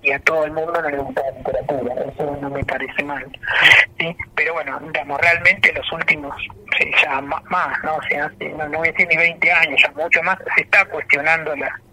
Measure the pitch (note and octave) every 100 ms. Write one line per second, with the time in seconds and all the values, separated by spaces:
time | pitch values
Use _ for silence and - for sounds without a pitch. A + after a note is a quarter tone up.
0 | D3+ C#3 - D#3+ D3+ D#3 E3 E3+ D#3 C#3+
1 | C#3 C3 C3+ C3 C3+ C3 C3 C#3 B2 -
2 | - - D3 C#3+ C#3 C#3 C#3 C3+ C3+ -
3 | D3 C#3+ C3 - - - - - - -
4 | E3 F3 - - D#3 E3 C#3+ C#3 D#3+ D#3
5 | C#3 C#3+ E3+ E3+ F3 G3 - D3 - E3
6 | E3 D3+ C#3+ - - - - - C3+ C#3
7 | - C#3 C#3 - - F3+ D#3 - - D#3
8 | - D3+ D#3+ - E3+ D3+ D3+ D#3 E3 D#3+
9 | F3 D#3+ E3+ E3 E3+ E3+ E3 C3+ D3 -
10 | E3 E3+ E3+ F#3 - - D#3 G#3 G3 D#3+
11 | - C#3+ D3+ E3 D#3 C#3+ - - -